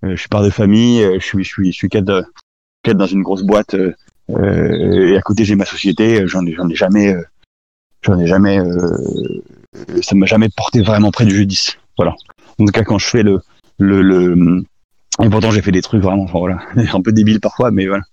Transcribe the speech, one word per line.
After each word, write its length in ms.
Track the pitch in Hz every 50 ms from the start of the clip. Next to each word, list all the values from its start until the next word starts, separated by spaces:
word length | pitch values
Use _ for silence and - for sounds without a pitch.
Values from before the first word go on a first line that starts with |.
| -
euh, 60 | 92
je 100 | 92 85
suis 80 | - -
père 140 | - 104 104
de 80 | 101
famille, 520 | 95 - 107 101 104 110 117 120 120 117 110
euh, 160 | 98 92 95
je 60 | -
suis, 200 | - - 98 95
je 40 | -
suis, 240 | - - 98 92 87
je 40 |
suis 120 | - - 95
cadre, 380 | - 110 98 95 101 95 87 - _ - _ _ _ _ _ _ _ _ _
cadre 160 | - 113 95
dans 80 | 98
une 160 | 92 92 98 95
grosse 200 | 87 95 95 98
boîte, 320 | 98 104 104 107 - -
euh, 200 | 95 95 92 82 _ _ _ _ _ _ -
euh, 800 | - - 98 98 95 85 82 - 85 85 85 95 92 92 95 87 95
et 40 |
à 40 | 95 101
côté, 220 | - 101 101 113
j'ai 100 | 98 107
ma 80 | 98 98
société, 580 | - - - - 101 92 - 110 110 117 110 98
euh, 40 |
j'en 180 | 87 87 95 90
ai, 60 | 87 80
j'en 160 | 80 90 85
ai 60 | 82
jamais, 400 | 85 101 92 98 104 101 101 98
euh, 80 | 90 85 - _ _ _ _ _ _ _ _ _ _ _ _ _ _ -
j'en 160 | - 98 90
ai 80 | 87
jamais, 320 | 82 90 95 98 101 98 98
euh, 840 | 90 87 87 87 87 87 82 - - - - - - - - - - _ - _ _ _ _ - - - - - -
ça 120 | - -
m'a 120 | 98 95
jamais 220 | 95 110 110 110 110 -
porté 280 | - - - - 123 101
vraiment 280 | 98 110 104 104 104
près 140 | - - 120
du 100 | 107 98
jeu 120 | 101 107
dix. 320 | 98 95 90 - - - _ _ _ _
Voilà. 180 | - 92 82 80 - - _ - _ _ - - -
En 60 | 104
tout 60 | 104 95
cas, 100 | - 110
quand 140 | - 107 101
je 80 | -
fais 160 | - - 123 104
le, 180 | 104 98 95 - _ _ _ _ _ _ _
le, 240 | 98 98 98 98 95
le, 600 | 95 95 90 90 90 87 87 87 85 87 92 98 - _ _ _ _ _ _ _ _ - - 113
et 60 | 113
pourtant, 220 | 98 110 98 113
j'ai 120 | 107 104 92
fait 100 | 104 92
des 100 | 92 90
trucs 200 | - - 110 95
vraiment, 220 | 95 92 101 98
enfin, 140 | 92 85 87
voilà, 200 | 87 90 92 87 - - -
<laughs> 180 | - - 90 -
un 60 | 98 92
peu 100 | - 107
débiles 280 | 110 107 104 110 107
parfois, 300 | - 107 - - 123 123
mais 160 | 104 98 95
voilà. 180 | 95 98 98 95 _